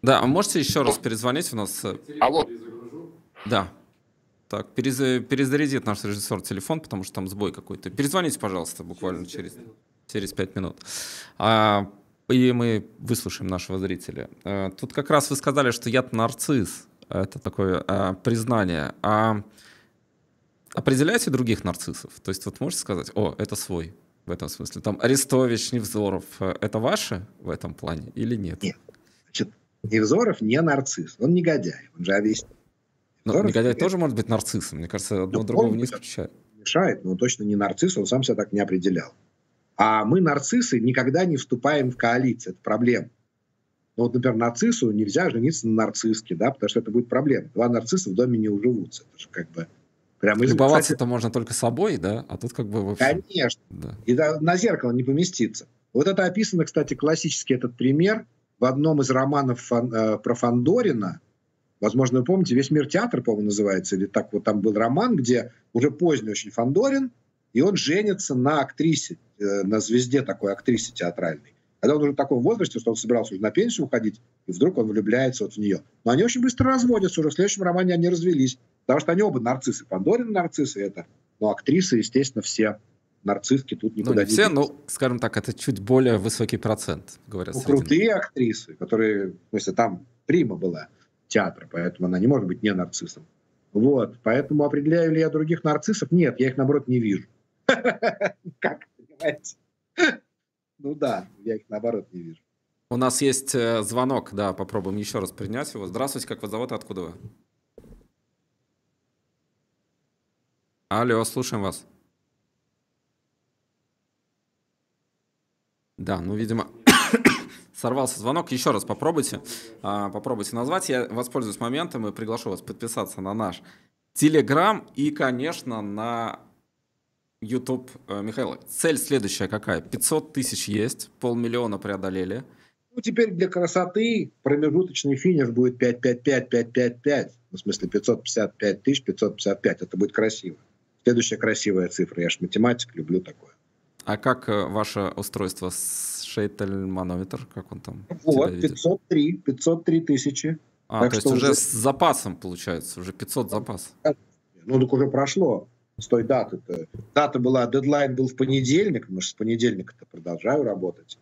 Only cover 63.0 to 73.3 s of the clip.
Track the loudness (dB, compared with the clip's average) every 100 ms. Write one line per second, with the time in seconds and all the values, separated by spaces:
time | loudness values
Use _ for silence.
63 | 0 -2 0 0 0 2 2 0 0 -2
64 | 0 -2 -2 -2 0 2 2 2 2 2
65 | 2 2 4 2 0 _ _ 0 0 2
66 | 2 2 -2 -6 -6 -2 2 4 4 2
67 | -2 _ _ _ _ 2 4 2 0 0
68 | 0 -2 -2 0 2 2 -2 0 2 2
69 | -2 -14 _ _ -2 0 2 0 2 2
70 | 2 0 0 -4 -4 -2 0 0 -2 -6
71 | -6 -2 -4 -6 _ _ _ _ 2 4
72 | 2 0 0 2 2 2 -2 -2 -2 -4
73 | -2 -4 -4